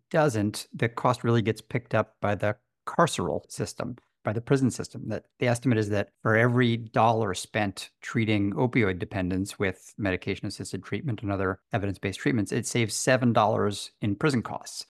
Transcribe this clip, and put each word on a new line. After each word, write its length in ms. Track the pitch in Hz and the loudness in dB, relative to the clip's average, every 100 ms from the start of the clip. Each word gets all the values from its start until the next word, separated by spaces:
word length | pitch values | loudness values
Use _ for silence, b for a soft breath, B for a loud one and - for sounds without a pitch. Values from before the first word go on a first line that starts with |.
| _ | _
doesn't, 560 | 165 151 110 104 107 - | 2 2 2 0 -2 -10
the 160 | - 113 | -2 -2
cost 340 | - 131 120 | 0 0 2
really 180 | 120 120 | 2 2
gets 200 | 107 107 | 2 -2
picked 340 | - 123 - 113 | -4 -8 -2 0
up 220 | 107 _ | 0 _
by 160 | 101 101 | -2 0
the 220 | 104 107 _ _ - | -2 -4 _ _ -6
carceral 640 | - 165 - 90 71 - | 2 2 2 -2 -4 -6
system, 460 | - 110 - - 123 _ _ - | -10 -8 -6 -8 -10 _ _ -4
by 80 | |
the 80 | 110 | -4
prison 280 | 113 139 131 | 0 2 2
system. 380 | - 90 120 127 | 0 -8 -8 -8
That 160 | 101 - _ | -8 -10 _
the 80 | 127 | 0
estimate 300 | 120 135 110 | 2 2 2
is 100 | 104 | 2
that 180 | 101 - _ | -2 -4 _
for 140 | 113 110 | 2 4
every 400 | 123 123 123 117 | 6 4 4 2
dollar 580 | 113 - 117 113 107 | -2 2 4 4 0
spent 580 | 90 - 110 104 95 - _ | -4 -4 -2 -2 -4 -14 _
treating 500 | - 120 107 107 101 | -6 -2 2 2 0
opioid 480 | 104 127 139 104 90 | 0 0 2 2 0
dependence 580 | 90 98 90 92 98 - | -4 -4 -2 -2 -4 -2
with 360 | 98 92 - - | -2 -4 -14 -4
medication-assisted 880 | 104 90 - 95 107 - - - | -2 -2 -4 -6 -8 -10 -10 -10
treatment 380 | - 107 180 113 | -6 -6 -4 -6
and 100 | 101 | -2
other 280 | 98 95 101 _ | -2 -2 -4 _
evidence-based 480 | 113 101 92 101 95 | -4 -4 -4 -6 -2
treatments, 320 | 147 131 98 | 0 0 0
it 160 | 123 - | -2 -2
saves 260 | 123 117 - | 0 0 0
seven 360 | - 131 123 | 2 4 4
dollars 600 | 113 104 110 101 101 - _ | 4 2 2 0 -2 -10 _
in 160 | 107 98 | -4 0
prison 240 | 156 131 | 0 0
costs. 440 | - - - - - | -2 -8 -10 -14 -16